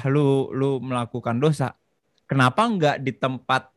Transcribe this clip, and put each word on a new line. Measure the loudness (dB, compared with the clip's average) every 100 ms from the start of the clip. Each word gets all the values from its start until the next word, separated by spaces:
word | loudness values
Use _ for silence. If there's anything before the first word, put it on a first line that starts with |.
| 2
lu, | 2 2 2 -2
lu | -4 -2 -4
melakukan | -4 -6 -6 -6 -4 0
dosa. | 0 0 -4 -6 _ _ _ _
Kenapa | -4 2 2 4
nggak | 0 2 0 0
di | -4
tempat | -4 -4 -4 -2 -2 -2